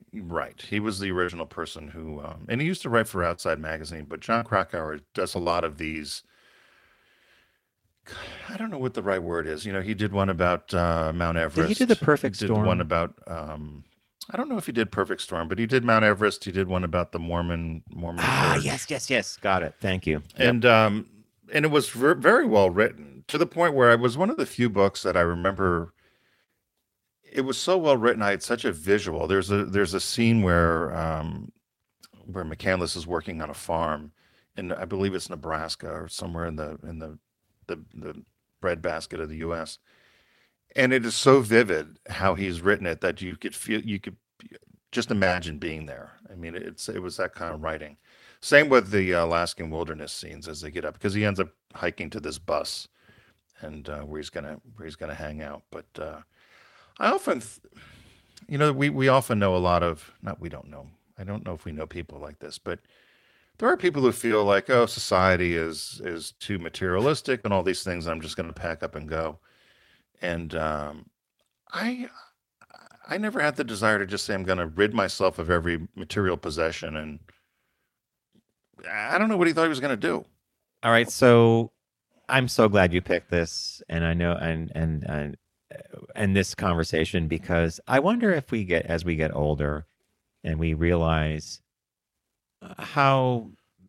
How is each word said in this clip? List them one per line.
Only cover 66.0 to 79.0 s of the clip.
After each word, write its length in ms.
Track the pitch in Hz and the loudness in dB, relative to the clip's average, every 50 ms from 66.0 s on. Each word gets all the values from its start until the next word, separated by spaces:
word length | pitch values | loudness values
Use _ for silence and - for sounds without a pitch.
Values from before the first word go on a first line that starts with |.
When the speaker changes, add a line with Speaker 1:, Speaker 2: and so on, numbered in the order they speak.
| - | -10
Speaker 1:
is 300 | 87 85 82 76 - - | -8 -8 -8 -10 -14 -16
too 240 | - - - 104 92 | -12 -8 -6 -6 -6
materialistic 840 | 82 82 - - 95 95 90 95 113 143 156 - - - 131 120 - | -6 -8 -8 -4 -2 0 0 2 2 2 0 0 -2 -2 -4 -2 0
and 100 | 110 101 | 0 0
all 100 | 95 87 | 2 2
these 200 | 95 90 - - | 0 -2 -2 -4
things, 220 | 95 90 87 80 | -6 -6 -4 -4
and 80 | 85 82 | -6 -6
I'm 80 | 80 | -6
just 140 | 78 78 - | -8 -8 -8
gonna 160 | - 87 82 | -8 -8 -8
pack 320 | 78 - - - 82 - - | -10 -10 -8 -8 -6 -6 -8
up 120 | 80 - | -10 -8
and 120 | 78 76 78 | -10 -10 -6
go." 320 | 80 80 80 78 78 82 _ _ _ _ _ _ _ _ _ _ _ _ _ _ _ _ | -6 -4 -4 -6 -8 -12 _ _ _ _ _ _ _ _ _ _ _ _ _ _ _ _
And, 320 | - 90 85 85 85 78 80 | -6 -4 -4 -4 -6 -6 -6
um, 540 | 82 78 78 78 73 73 73 76 78 - - _ _ _ _ _ _ _ _ _ _ _ _ | -4 -4 -2 -4 -4 -6 -8 -12 -16 -20 -20 _ _ _ _ _ _ _ _ _ _ _ _
I, 380 | - - 202 233 254 247 247 - - - - _ _ _ _ _ _ _ _ - - - - - _ _ - - | -8 -6 -6 -6 -6 -8 -10 -14 -16 -20 -20 _ _ _ _ _ _ _ _ -20 -20 -20 -20 -20 _ _ -10 -8
I 100 | 151 185 | -6 -4
never 240 | 208 214 220 - | -4 -4 -2 0
had 140 | 151 151 139 | 0 0 0
the 80 | 151 143 | -2 -4
desire 360 | 120 113 95 110 107 107 101 | -4 -2 0 2 4 4 2
to 60 | 98 90 | 2 -2
just 180 | 101 98 - | -4 -4 -4
say, 80 | - 107 | -4 -4
"I'm 100 | 95 95 | -2 0
gonna 240 | 92 92 90 87 80 | 0 0 0 -2 -2
rid 260 | 78 87 101 107 110 | 2 2 2 4 4
myself 440 | 113 98 87 - - 95 92 - - | 2 0 0 0 2 2 2 2 0
of 100 | 82 80 | 0 2
every 360 | 87 85 82 87 85 80 80 - _ | 2 2 2 0 -2 -2 -4 -10 _
material 400 | - 90 - - 107 98 90 87 | -14 -12 -6 -2 0 0 0 0
possession," 600 | 80 - 85 76 80 80 82 82 - 82 80 76 | -2 -4 -4 -2 -2 -2 -2 -2 -4 -8 -8 -8
and 240 | 78 76 78 73 78 - _ _ _ _ _ _ _ _ _ _ _ _ _ _ _ _ _ _ _ _ _ _ _ _ _ _ _ _ _ _ - - 82 | -8 -8 -10 -12 -14 -18 _ _ _ _ _ _ _ _ _ _ _ _ _ _ _ _ _ _ _ _ _ _ _ _ _ _ _ _ _ _ -16 -10 -8
I 280 | 95 104 | -6 -6